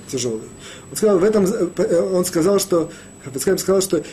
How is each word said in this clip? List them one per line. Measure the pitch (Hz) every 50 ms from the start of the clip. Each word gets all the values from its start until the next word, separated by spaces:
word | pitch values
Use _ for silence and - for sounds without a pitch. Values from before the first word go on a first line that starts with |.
| - -
тяжёлый». | - 127 120 123 113 110 - - - - - - - - - -
Он | - -
сказал, | 214 214 202 175
в | 175
этом, | 220 214 214 196
э, | 180 226 226 185 170 - - 175 - 175 170 196 196
он | 190 180 180
сказал, | - - 170 156 190 202 196
что, | 190 - 180 170 156 156 - - - - - - -
Хафец | 135 127 135 -
Хаим | 196 185 -
сказал, | - - 190 196
что | 185 190 - 160 - -